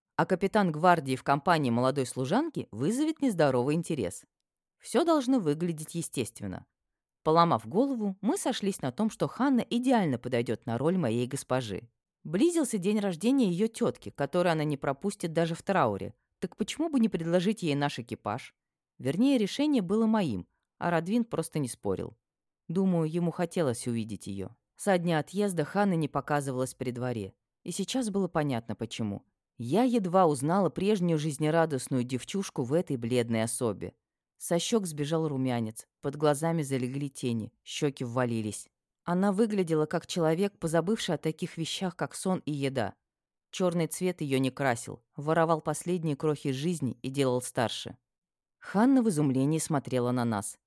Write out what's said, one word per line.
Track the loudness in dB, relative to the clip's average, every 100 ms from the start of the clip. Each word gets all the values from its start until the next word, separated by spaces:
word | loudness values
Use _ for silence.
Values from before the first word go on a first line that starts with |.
| _ -2
А | 0
капитан | 2 2 2 2
гвардии | 4 6 4 2 -2
в |
компании | 0 0 4 2 4
молодой | 2 2 2 -2
служанки | -2 0 0 0 -4 -10
вызовет | -4 -2 0 -2 0
нездоровый | 0 4 4 4 2 0
интерес. | 0 -2 -2 -6 -16 _ _ _ _ _
Все | -2 0
должно | 4 2 4 2
выглядеть | 2 0 0 -4 -6 -8
естественно. | -6 -4 -6 -6 -10 -10 -12 _ _ _ _ _
Поломав | 2 4 6 2 0
голову, | 0 0 0 -4 -2
мы | -2 0
сошлись | -2 -2 -4 -2
на | -4
том, | -2 -2
что | 0 -4
Ханна | 0 2 2
идеально | 2 0 2 4 4 0
подойдет | -2 -2 0 -4 -2
на | 0
роль | 2 2
моей | 2 0 -2
госпожи. | -4 -2 -2 -2 -8 -10 _ _ _
Близился | -6 2 2 2 0 0
день | 0 0
рождения | 0 0 2 4 2
ее | 2 -2
тетки, | 0 -2 -2 -8
который | -6 -2 2 2
она | 2
не | 0 -2
пропустит | -4 -4 -4 -4 -4
даже | 0 0 -2
в |
трауре. | -2 2 2 0 -6 -12 _ -12
Так | -10 -6
почему | -6 -4 -2
бы | 2
не | 2
предложить | 0 0 2 2 0
ей | 0 0
наш | 0 -4
экипаж? | -10 -8 -6 -6 -8 _ _ _ _ -8
Вернее, | -4 2 2 4
решение | 0 0 0 2
было | 2 2 2
моим, | 2 0 -2 -8 _ _ -6
а | -2
Радвин | 0 0 0 0
просто | -2 -2 -2
не | -4
спорил. | -4 -4 -4 -4 -12 _ _ _ _ -6
Думаю, | 0 2 2 0
ему | 0 -2
хотелось | -2 -2 0 0 0 -2
увидеть | -4 -4 -8 -8
ее. | -8 -8 -12 _ -6
Со | 0 2
дня | 2 0
отъезда | -2 -2 -2 0 -2
Ханна | 0 2 2
не | 0
показывалась | -4 -2 -2 -2 -2 -4 -4
при | -6
дворе. | -4 -4 -4 -6 -12 _ _
И | -10
сейчас | -6 -4 -2 -2
было | -2 0
понятно, | 0 0 -2 -4 -8
почему. | -8 -4 -4 -6 _ _ _ -12
Я | -2 2
едва | 2 2 2 4 4
узнала | 4 2 2 2
прежнюю | 0 0 2 2 0
жизнерадостную | 0 -2 2 2 2 0 -2 -2
девчушку | -2 -4 -4 -6 -6 -4
в | -2
этой | 0 0 -4
бледной | 0 0 2 0
особе. | 0 -2 -2 -4 -8 -14 _ _ _ -10
Со | -2 0
щек | 2 0 0
сбежал | -4 -2 0 0
румянец, | 0 0 0 -4 -8 -16 _
под | -8 2
глазами | 2 4 2 0
залегли | -2 -2 -2 -4 -6
тени, | -6 -4 -2 -6 _
щеки | -12 -2 -2 -2
ввалились. | -4 0 0 0 -2 -6 -12 _ _ _
Она | -2 0 2
выглядела | 2 2 2 0 2 0
как | -2 -4
человек, | 0 2 2 0 -2
позабывший | 0 0 2 0 -2 -2
о |
таких | -2 -4 -6 -6
вещах, | -6 -4 -6 -4
как | -6
сон | -4 -2 -2 -2
и |
еда. | -2 -2 -2 -4 -6 _ _ _ _ _
Черный | -2 0 2 -2
цвет | -2 -2 -2
ее | 0 2
не | 2
красил, | 0 0 0 -4 -14 _ -8
воровал | 0 2 4 2
последние | 0 -4 -2 -2 -2 0
крохи | 0 0 -2
жизни | -2 -2 -2 -4 -4
и | -6
делал | 0 2 0
старше. | -2 -2 -2 -2 -10 -14 _ _ _ _ _ _
Ханна | -4 2 6 6
в | 4
изумлении | 2 2 2 2 0
смотрела | 0 -2 0 -2 0
на | 0 0
нас. | -2 -4 -10